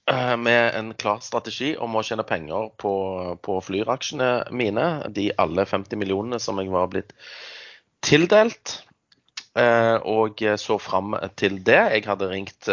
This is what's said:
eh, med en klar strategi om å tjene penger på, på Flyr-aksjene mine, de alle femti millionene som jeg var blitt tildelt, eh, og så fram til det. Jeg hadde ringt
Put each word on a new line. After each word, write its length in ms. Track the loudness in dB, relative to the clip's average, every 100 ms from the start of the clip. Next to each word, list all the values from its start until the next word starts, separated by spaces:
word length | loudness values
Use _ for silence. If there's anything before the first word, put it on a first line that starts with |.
| -2
eh, 280 | 0 0 0
med 380 | 4 4 4 0
en 140 | -8
klar 240 | -4 -2 -2
strategi 540 | -2 -4 -4 -6 -4 -4
om 200 | -2 -2
å 40 | -2
tjene 160 | -4
penger 460 | -2 -4 -2 -6 -6 -4
på, 140 | -2 -2 -2 -4 -6 -8
på 140 | -4 -4 -2
Flyr-aksjene 640 | -2 -2 -2 -4 0 0 0 -2
mine, 300 | -2 0 2 0 -2 -6
de 220 | -2 -2
alle 300 | 2 2 2 0
femti 320 | -2 -4 -6
millionene 400 | -2 -2 -2 -6
som 220 | -4 -4
jeg 80 | -2
var 160 | 0 0
blitt 180 | -4 -8 _ -20 -18 -16 -18 -20 -20 _ _ 2
tildelt, 680 | 4 6 6 6 0 -14 -14 -16 _ _ _ _ -18 -6 2
eh, 380 | 4 6 4 2
og 460 | 0 0 0 0 0 0
så 160 | 0 -4
fram 380 | 0 -2 -2 -6 -6
til 240 | -2 -2 2 4
det. 140 | 6 6 2
Jeg 100 | 0
hadde 240 | -2 -2
ringt 400 | -4 -8 -8 -2